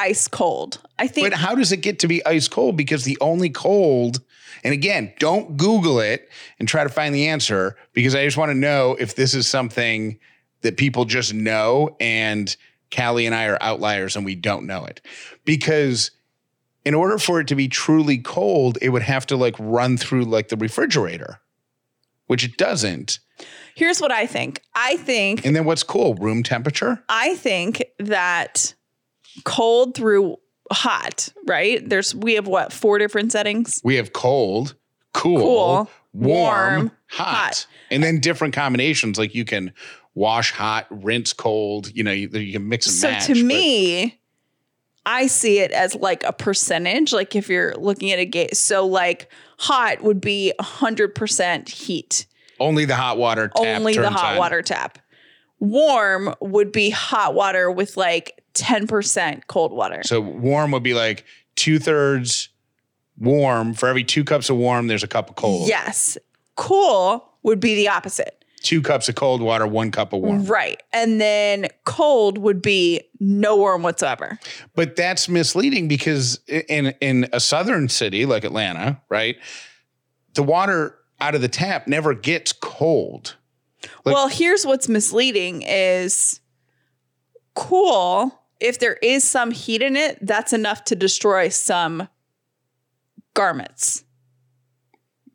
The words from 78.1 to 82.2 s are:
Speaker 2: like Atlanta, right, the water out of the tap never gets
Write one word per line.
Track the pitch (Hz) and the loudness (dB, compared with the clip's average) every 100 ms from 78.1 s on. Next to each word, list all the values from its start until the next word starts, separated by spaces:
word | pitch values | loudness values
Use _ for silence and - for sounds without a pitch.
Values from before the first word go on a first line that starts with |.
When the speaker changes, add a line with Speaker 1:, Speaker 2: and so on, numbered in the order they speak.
| 98 135 | 0 0
Speaker 2:
like | 110 | 0
Atlanta, | 104 107 101 82 113 143 - | -2 -4 -4 -4 -4 -6 -4
right, | 104 113 120 - - - _ _ _ _ _ _ | -2 -2 -4 -12 -20 -20 _ _ _ _ _ _
the | - | -2
water | 143 170 196 175 151 - _ - | 2 2 2 0 -2 -8 _ -6
out | 143 | -2
of | 147 | -2
the | 123 | -2
tap | - 190 180 - | -2 -2 -2 -2
never | 147 156 | 0 0
gets | 120 | -2